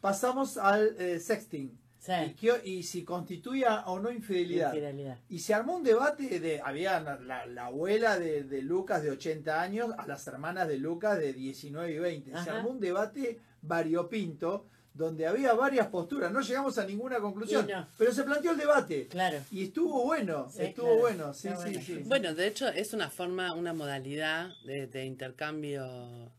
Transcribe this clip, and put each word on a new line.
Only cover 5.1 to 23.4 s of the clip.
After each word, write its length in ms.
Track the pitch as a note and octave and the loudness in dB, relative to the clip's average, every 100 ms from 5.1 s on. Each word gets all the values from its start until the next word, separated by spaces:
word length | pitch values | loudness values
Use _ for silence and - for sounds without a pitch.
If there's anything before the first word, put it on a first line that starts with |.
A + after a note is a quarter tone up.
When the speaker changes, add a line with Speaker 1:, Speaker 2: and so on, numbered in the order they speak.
| B2 _ | -10 _
Speaker 1:
Y 100 | F3+ | -10
se 160 | - | 0
armó 220 | G#3+ A#3+ F4+ | 2 2 0
un 60 | |
debate 540 | C#4 A3 C#4+ D4 C4+ F3+ | 6 6 6 2 -2 -2
de, 200 | D#3+ D3+ | 0 -2
había 380 | C3 C#3 F#3 F3+ | -2 -2 0 0
la, 160 | D#3 C3+ | 0 -8
la, 260 | B2+ B2+ A#2+ | -6 -8 -8
la 200 | A#2+ B2 | -8 -6
abuela 520 | C3+ E3+ G#3+ A3+ F#3+ | -4 2 4 4 4
de, 240 | E3+ D3+ | 2 -2
de 180 | C3+ C#3 | -2 -4
Lucas 400 | C3+ F3+ F#3+ F#3 | 0 -2 0 0
de 80 | D3+ | 0
ochenta 500 | C3+ E3 D#3 D3+ D#3 | -2 -4 -4 -2 0
años 300 | F3+ G#3 A#3 - | 0 -2 -4 -4
a 100 | C#3+ | -8
las 200 | C#3 - | -8 -10
hermanas 400 | C3 D#3 F3+ E3+ | -8 -6 -2 -2
de 80 | C#3 | 0
Lucas 400 | C#3+ E3+ G#3+ G3+ | -2 0 0 2
de 140 | D3 | 0
diecinueve 600 | C3 C3+ C3+ D3 D3 E3+ | -2 -8 -10 -10 -6 -4
y 60 | D3+ | -2
veinte. 320 | F3 D#3 C3+ | -2 -4 -8
Se 40 | D3+ | -6
Speaker 2:
Ajá. 200 | E3+ G#3+ | -4 -2
Speaker 1:
armó 120 | A3+ | -2
un 100 | C4 | -2
debate 600 | F#3+ F#3 A3 C#4 B3+ A#3 - _ | 0 0 0 -2 -4 -4 -14 _
variopinto 1040 | D3+ E3+ D#3+ E3 F3 A3 F3 D3 E3 G3+ - _ _ | -2 0 2 2 2 -2 -4 -2 -2 -2 -6 _ _
donde 320 | C#3+ D#3+ D#3+ D#3+ | -4 -4 0 0
había 260 | G#3+ C4+ | 2 4
varias 340 | A3+ C4+ C4 G3+ | 6 6 4 2
posturas. 420 | F#3 E3+ C#4+ F3 | 0 -2 -2 0
No 80 | A3+ | 0
llegamos 380 | G#3+ B3+ C#4 A3+ | 0 0 0 -2
a 80 | G3 | -2
ninguna 320 | G3+ B3+ B3 | -4 -2 -2
conclusión, 500 | G#3 G3 A3+ G#3+ G#3 | -2 -4 2 2 2
Speaker 2:
Y 40 | |
no. 140 | F#3+ E3+ - | -2 -6 4
Speaker 1:
pero 140 | A3+ | 4
se 100 | A#3+ | 4
planteó 300 | C4+ D4 E4 | 2 2 2
el 40 | D#4+ | 2
debate. 500 | D4 C#4+ - D3+ B2+ | 6 6 6 -2 -2
Speaker 2:
Claro. 300 | F3 F#3 D3+ C3+ | 0 2 0 -6
Speaker 1:
Y 140 | F#3+ | -6
estuvo 400 | F#3+ - E4+ C#4+ | -4 2 2 4
bueno, 440 | B3 D#4+ G3+ D3+ B2+ | 2 2 2 -2 -4
Speaker 2:
Sí, 120 | - | -4
Speaker 1:
estuvo 240 | - - A#4+ | -4 0 6
Speaker 2:
claro. 140 | A3+ | 8
Speaker 1:
bueno, 340 | A#3+ F#3 D3 | 6 4 -6
sí, 140 | C#3 - | -6 -6
Speaker 2:
Está 140 | G3+ F3 | -4 -4
Speaker 1:
sí, 40 | |
Speaker 2:
bueno. 100 | F#3 C3+ | -6 -6
Speaker 1:
sí. 160 | E3 C#3+ | -8 2
Speaker 3:
Bueno, 280 | C4+ F#3+ | 2 2
de 120 | D#3+ F#3+ | 0 0
hecho, 220 | G#3 C4 | 2 0
es 240 | - G#3+ | 0 -2
una 160 | A3 D#3 | -2 -4
forma, 420 | - F3+ F#3 | -4 -4 -2